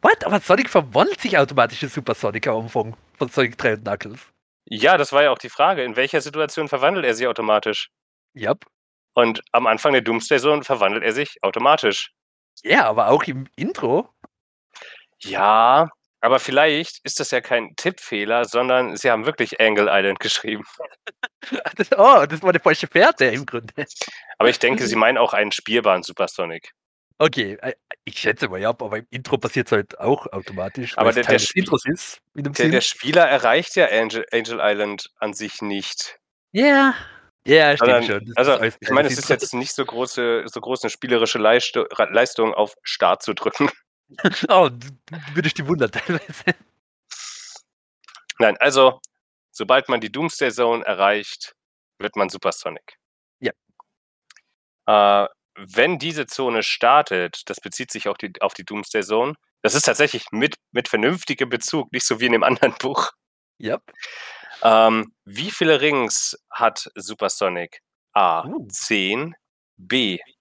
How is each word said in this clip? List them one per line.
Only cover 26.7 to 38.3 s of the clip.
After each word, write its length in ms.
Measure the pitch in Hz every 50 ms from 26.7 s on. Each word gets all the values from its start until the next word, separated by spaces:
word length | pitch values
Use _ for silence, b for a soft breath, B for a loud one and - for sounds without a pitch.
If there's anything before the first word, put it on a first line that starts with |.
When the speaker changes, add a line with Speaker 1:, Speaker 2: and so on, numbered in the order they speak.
| _ _ _ _ _ _ _ _ _
Speaker 1:
Okay, 400 | _ 151 160 - 143 110 98 101 101
äh, 120 | 104 117 - _ _ _ - _ _
ich 160 | - - -
schätze 300 | - - 110 - 147 110
mal, 100 | 92 92
ja, 100 | 98 110
aber 280 | 120 _ 123 107 104
im 100 | 110 117 _
Intro 280 | - 127 131 - -
passiert's 340 | 135 - 117 - 131 123 -
halt 260 | 117 104 101 _ -
auch 300 | - - 120 139 - -
automatisch, 720 | - - 98 92 - 98 92 90 98 - - 123 117 -
Speaker 2:
Aber 80 | - 110
Speaker 1:
weil's 100 | 113 113
Speaker 2:
der, 80 | 123 120
Speaker 1:
Teil 140 | - 135
Speaker 2:
der 20 | 120
Speaker 1:
des 80 | -
Speaker 2:
Sp-, 120 | - - 185
Speaker 1:
Intros 260 | 185 - - 131 -
ist, 360 | 131 156 - - - - - _ _ _
in 80 | - 143
dem 100 | 143 143
Speaker 2:
der, 120 | - 165
Speaker 1:
Sinn. 60 | 160 156
Speaker 2:
der 80 | 123
Spieler 440 | - - - - - 131 156 175 170
erreicht 500 | 139 139 131 117 117 120 156 170 - -
ja 80 | 190 170
Angel, 400 | 123 104 110 113 110 107 113 107 - -
Angel 260 | 113 110 107 120 113
Island 480 | - 104 104 104 104 104 101 98 - - _ _
an 140 | 110 107 104
sich 280 | - 110 104 - -
nicht. 580 | 110 104 101 101 95 - - - - - - _ _ _ _ _ _ _
Speaker 1:
Ja, 420 | - 196 254 294 285 277 277 269 - B B B B B B B _ _ _
ja, 300 | - 139 160 156 147 143
stimmt 20 | -
Speaker 2:
Sondern, 240 | 117 120 127 120 117
Speaker 1:
schon. 220 | 110 104 101 101
Das 120 | 110